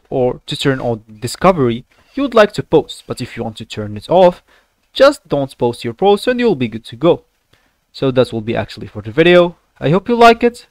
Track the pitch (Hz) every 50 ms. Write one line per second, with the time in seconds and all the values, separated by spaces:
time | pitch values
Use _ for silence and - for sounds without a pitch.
0 | _ - 139 135 123 123 - - _ - 151 - - 143 131 131 - 120 117 107
1 | _ _ 107 107 123 117 - - - 185 185 156 131 120 113 120 - _ _ _
2 | _ _ - 269 285 254 240 220 208 208 - - - - 170 156 - - - -
3 | - - 120 - 123 - - 117 113 113 107 - 110 _ - 110 104 104 104 104
4 | - - 156 185 185 180 175 - _ _ _ _ _ _ _ _ _ _ - -
5 | 262 285 277 - _ - 151 143 135 135 - - 127 120 120 - - 117 117 -
6 | 190 202 202 202 - 247 254 240 247 226 170 131 127 110 110 110 _ - 120 117
7 | 147 175 143 - _ _ _ _ _ _ _ _ _ _ _ _ _ _ _ -
8 | 139 135 127 131 120 - 117 113 107 113 113 110 104 - - 110 110 104 - 107
9 | 98 110 107 147 165 175 180 175 175 175 175 _ _ _ _ - 135 135 165 190
10 | 185 - 240 233 233 233 233 233 247 240 240 - - _